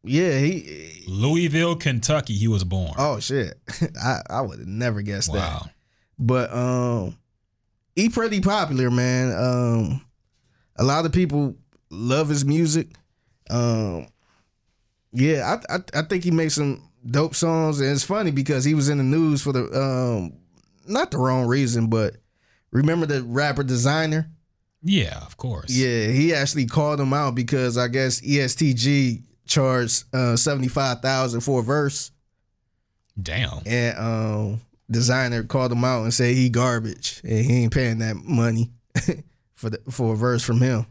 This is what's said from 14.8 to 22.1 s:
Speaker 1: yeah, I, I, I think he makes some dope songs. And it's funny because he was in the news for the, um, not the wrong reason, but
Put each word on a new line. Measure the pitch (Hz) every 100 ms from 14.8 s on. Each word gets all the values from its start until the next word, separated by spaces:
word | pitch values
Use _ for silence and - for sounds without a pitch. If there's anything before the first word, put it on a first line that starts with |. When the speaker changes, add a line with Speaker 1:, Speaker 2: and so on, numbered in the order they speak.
| _ _ _
Speaker 1:
yeah, | 123 143 151 107 226 -
I, |
I, | 185 - -
I |
think | 156 190
he | 175
makes | 165 160
some | 147 143 - - _
dope | 123 139 160
songs. | - 165 160 156 143
And | 135
it's | 139
funny | - 202 185
because | 139 135 139
he | 135
was | 151 139
in | 143
the |
news | 131 156 160 143
for | 143
the, | 131 113 131
um, | 135 127 123 110 87 - _ _ _ _ -
not | 233 339
the | -
wrong | 131 127
reason, | 120 131 127 117 113
but | 113 107